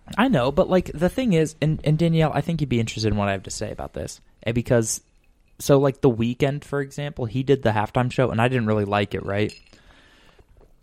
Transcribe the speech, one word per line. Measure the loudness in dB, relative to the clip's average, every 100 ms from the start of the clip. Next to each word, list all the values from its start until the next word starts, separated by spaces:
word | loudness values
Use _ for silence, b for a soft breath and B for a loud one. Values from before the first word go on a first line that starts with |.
| -6 0
I | 2
know, | 2 2
but, | 2 2
like, | 2 0
the | -2 -2
thing | 0 0
is, | 2 0 0
and, | -2 0
and | 0 2
Danielle, | 2 2 2
I | 0
think | -2 -4
you'd | -2
be | 0
interested | -2 -2 -2
in | 0
what | 0
I |
have | -2
to | -6
say | -10 -10
about | -10 -10
this. | -10 -10 -12 _ _
And | -4
because, | -2 2 2 2 -4 -12 _ _ _ _ -6
so, | 2 4
like, | 4 2
The | 2
Weeknd, | 2 0 0 -2 -2
for | -6 -6
example, | -6 -8 -10 -6 -6
he | -2
did | 2 2
the | 2
halftime | 0 0 0 0
show, | 0 0
and | 2
I | 0
didn't | 2 0
really | 0
like | 0 0 0
it, | -4 -4
right? | -2 -4 -6 _ b b b b b b b b _ _ _